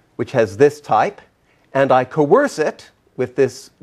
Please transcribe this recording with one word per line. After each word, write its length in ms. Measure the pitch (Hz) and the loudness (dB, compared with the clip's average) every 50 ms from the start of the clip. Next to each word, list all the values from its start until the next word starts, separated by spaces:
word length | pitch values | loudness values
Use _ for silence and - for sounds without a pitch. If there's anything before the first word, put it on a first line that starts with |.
| _ _ _ | _ _ _
which 160 | - 120 - - | -10 -10 -4 -2
has 240 | 131 113 101 98 | 0 0 0 2
this 240 | 101 143 147 147 - | 2 2 2 2 0
type, 400 | - - 117 107 123 196 202 - - _ _ _ _ _ _ _ _ _ - | -6 -2 -2 0 0 -2 -4 -10 -20 _ _ _ _ _ _ _ _ _ -2
and 180 | 135 139 135 131 | 0 0 2 2
I 140 | 127 127 | 0 0
coerce 520 | 123 - 156 151 143 175 254 294 269 - - | -2 -2 -2 0 2 2 2 2 0 -2 -4
it 320 | 151 143 - - - - _ _ _ _ _ - | -4 -4 -6 -8 -14 -20 _ _ _ _ _ -8
with 180 | 127 120 - | -8 -4 -2
this 360 | - 135 123 - - - - _ - | -2 -2 -2 -2 -6 -20 -20 _ -16